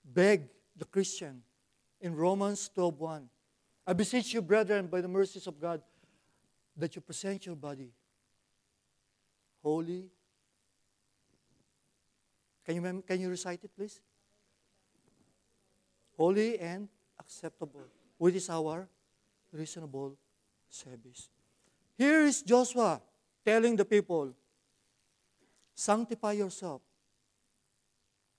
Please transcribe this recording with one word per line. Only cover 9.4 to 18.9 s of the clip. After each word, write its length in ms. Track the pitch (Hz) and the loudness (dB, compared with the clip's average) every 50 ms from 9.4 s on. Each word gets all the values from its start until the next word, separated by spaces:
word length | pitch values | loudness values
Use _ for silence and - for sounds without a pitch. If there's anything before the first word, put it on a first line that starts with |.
| _ _ _ _ - | _ _ _ _ -2
holy." 460 | 151 156 165 165 170 175 180 190 185 _ _ _ _ _ _ _ _ _ _ _ _ _ _ _ _ _ _ _ _ _ _ _ _ _ _ _ _ _ _ _ _ _ _ _ _ _ _ _ _ _ _ _ _ _ _ _ _ _ _ _ | -2 -2 -2 -2 -6 -8 -8 -10 -16 _ _ _ _ _ _ _ _ _ _ _ _ _ _ _ _ _ _ _ _ _ _ _ _ _ _ _ _ _ _ _ _ _ _ _ _ _ _ _ _ _ _ _ _ _ _ _ _ _ _ _
Can 100 | - 165 | -4 -4
you 60 | 175 | -2
mem-, 200 | 170 180 180 190 | -2 -4 -6 -6
can 180 | 185 - 180 185 | -4 -4 -4 -2
you 100 | 185 180 | -2 -4
recite 340 | 180 175 - 185 175 175 - | -6 -6 -6 -8 -8 -8 -12
it, 120 | 208 _ | -20 _
please? 260 | - 196 214 - - _ _ _ _ _ _ _ _ _ _ _ _ _ _ _ _ _ _ _ _ _ _ _ _ _ _ _ _ _ _ _ _ _ _ _ _ _ _ _ _ _ _ _ | -10 -10 -10 -10 -20 _ _ _ _ _ _ _ _ _ _ _ _ _ _ _ _ _ _ _ _ _ _ _ _ _ _ _ _ _ _ _ _ _ _ _ _ _ _ _ _ _ _ _
"Holy 420 | - 160 175 196 208 214 226 233 190 | 2 4 4 4 4 2 2 0 -2
and 300 | 175 170 175 196 208 202 _ _ _ _ _ | -4 -6 -8 -8 -10 -14 _ _ _ _ _
acceptable, 680 | _ - - - - - 160 - _ 170 147 135 143 131 127 _ _ _ _ _ | _ -20 -20 -20 -14 -14 -14 -10 _ -12 -12 -12 -20 -20 -20 _ _ _ _ _
which 180 | _ 165 175 180 | _ 4 4 4
is 140 | 190 175 - | 4 -4 -4
our 400 | 170 165 156 156 156 170 190 190 | -4 -4 -2 -2 -4 -6 -10 -12